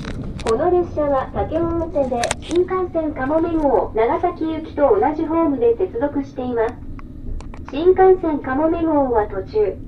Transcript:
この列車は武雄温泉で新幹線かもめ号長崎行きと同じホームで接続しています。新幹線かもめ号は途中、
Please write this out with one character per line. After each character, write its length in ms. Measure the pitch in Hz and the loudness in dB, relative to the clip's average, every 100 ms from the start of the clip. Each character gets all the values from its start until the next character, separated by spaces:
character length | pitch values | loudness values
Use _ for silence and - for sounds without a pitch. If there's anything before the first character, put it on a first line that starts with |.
| - - - - - | -8 -8 -8 -4 0
こ 80 | 240 | 0
の 140 | 349 | 2
列 240 | 359 339 | 2 0
車 80 | 311 | -2
は 280 | 294 269 240 | 0 0 -2
武 200 | 214 196 | -4 -2
雄 80 | 311 | -2
温 280 | 339 339 320 | -2 -2 -2
泉 180 | 302 254 | -2 -2
で 140 | 240 240 - | 0 -2 -4
新 200 | - 339 | 0 0
幹 280 | 359 370 359 | 0 -2 -2
線 220 | 330 311 | -2 -2
か 140 | 254 262 | -4 0
も 120 | 320 | 0
め 140 | 339 | 0
号 400 | 320 285 220 - | 2 2 2 0
長 240 | 220 240 330 | 0 2 2
崎 280 | 349 349 320 | 0 -2 -4
行 160 | 311 | -4
き 120 | - | -6
と 240 | - 277 196 | 2 4 4
同 160 | 269 | 2
じ 120 | 302 311 | 0 0
ホ 80 | |
ー 140 | 330 330 | 2 2
ム 80 | 262 | 2
で 180 | 233 233 | 2 2
接 240 | 381 233 | 0 -2
続 240 | 285 285 | -2 -2
し 100 | 269 | -6
て 80 | - | -6
い 120 | 247 | -4
ま 140 | 233 226 | 0 -2
す。 60 | - - - - - - - - - - | -4 -12 -12 -14 -12 -8 -8 -8 -12 -8
新 200 | 277 359 | 2 4
幹 280 | 370 381 370 | 6 6 6
線 160 | 320 285 | 2 -2
か 160 | 262 | -2
も 160 | 262 320 | 0 0
め 120 | 339 | 2
号 300 | 320 294 262 | 2 2 2
は 140 | 226 208 | 2 0
途 180 | 196 | -4
中、 320 | 185 214 196 180 | -2 0 0 -2